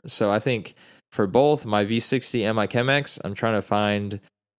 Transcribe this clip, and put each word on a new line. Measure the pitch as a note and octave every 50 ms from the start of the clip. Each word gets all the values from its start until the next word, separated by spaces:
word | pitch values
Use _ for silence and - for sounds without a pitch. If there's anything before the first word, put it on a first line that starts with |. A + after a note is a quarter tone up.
| -
So | D3 - - A2 G2+
I | G2+ A2
think | - C#3 A#2+ G#2+ F2 - - _ - - - _ _ _
for | - - G#2
both | F#2+ - B2 C#3+ D3 D3+ D3 -
my | G#2+ G#2 G#2 G2+
V | G#2 A#2 A2+
sixty | - - C3+ C3 - - - A#2 G2
and | A2 A2
my | A2 G2+
Chemex, | - - A#2+ B2 C3 C#3 C#3+ C#3 - - - -
I'm | G2 G2
trying | - A#2 A2+ A2
to | G2+ -
find | - G#2 G#2 G#2 G#2 G#2 G#2 G2+ G2+ G#2 G2+ - _ _ _ _ _ _